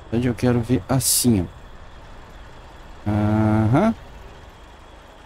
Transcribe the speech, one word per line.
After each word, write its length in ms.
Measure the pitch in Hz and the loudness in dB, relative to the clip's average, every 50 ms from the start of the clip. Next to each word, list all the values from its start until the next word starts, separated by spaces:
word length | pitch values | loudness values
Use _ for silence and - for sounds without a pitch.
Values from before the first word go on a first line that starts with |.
| - - 110 | -10 -4 -2
Onde 140 | 120 123 | 0 0
eu 80 | 127 110 | 0 0
quero 240 | - 127 123 120 123 | 2 2 2 2 2
ver 240 | 117 117 131 120 - - | 2 2 0 0 2 0
assim, 580 | 131 131 - - - - - 123 113 95 85 - - - - - - - - - - - - - - - - - - - - - - - - - - - - - - - - | 0 0 2 2 0 4 4 4 4 4 2 -2 -8 -14 -18 -18 -18 -18 -18 -18 -18 -18 -18 -18 -18 -18 -18 -18 -18 -18 -18 -18 -18 -18 -20 -20 -20 -20 -18 -18 -18 -8 -4
ó. 20 | 104 | 0
Aham. 840 | 104 107 104 107 107 110 110 107 107 110 110 107 127 160 208 226 220 - - - - - - - - - - - - - - - - - - - - - - - - - - | 0 2 2 4 4 4 4 4 4 4 4 4 4 4 4 4 2 -2 -8 -18 -18 -18 -18 -18 -20 -20 -20 -20 -20 -20 -20 -20 -20 -20 -20 -20 -20 -20 -20 -20 -20 -20 -20